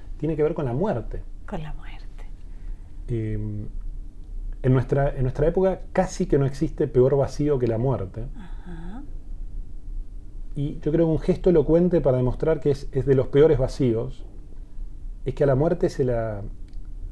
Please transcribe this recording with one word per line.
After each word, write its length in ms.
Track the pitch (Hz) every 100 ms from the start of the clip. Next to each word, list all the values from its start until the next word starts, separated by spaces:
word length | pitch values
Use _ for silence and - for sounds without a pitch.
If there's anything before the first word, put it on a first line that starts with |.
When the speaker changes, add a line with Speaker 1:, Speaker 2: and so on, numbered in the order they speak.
| - -
Speaker 1:
tiene 180 | 147 151
que 80 |
ver 100 | 151
con 120 | 165 135
la 80 |
muerte. 480 | 120 208 127 - - - - -
Speaker 2:
Con 160 | 202
la 80 | 156
muerte. 220 | - - - - - - - - - - - - - -
Speaker 1:
Em, 600 | 117 110 107 107 104 107 - - - - - - - - -
en 120 | 131
nuestra, 420 | 127 123 139 139 135
en 60 |
nuestra 240 | 131 - 151
época 320 | 170 185 185 -
casi 320 | - 180 - 185
que 120 | 143
no 80 | 135
existe 420 | - 160 - 143
peor 260 | 127 127 139
vacío 420 | 131 - 147 139
que 100 | 120
la 100 | 110
muerte. 480 | 131 113 95 - 131 -
Speaker 2:
Ajá. 680 | 180 - 180 165 170 233 277 - - - - - - - - - - - - - - -
Speaker 1:
Y 180 | 147 -
yo 100 | 151
creo 140 | 160 165
que 60 |
un 60 | 156
gesto 300 | - 180 185
elocuente 520 | 165 139 160 180 175
para 160 | 139 127
demostrar 420 | 127 - 151 160
que 120 | 147
es, 180 | 135 -
es 140 | 135 131
de 100 | 131
los 120 | 123
peores 300 | 139 156 131
vacíos, 680 | 127 - 131 113 131 - - - - - - - - - - - 123
es 80 |
que 100 | 123
a 40 | 139
la 80 | 131
muerte 340 | 160 170 175
se 140 | -
la, 380 | 131 117 113 104 101 - - - - - -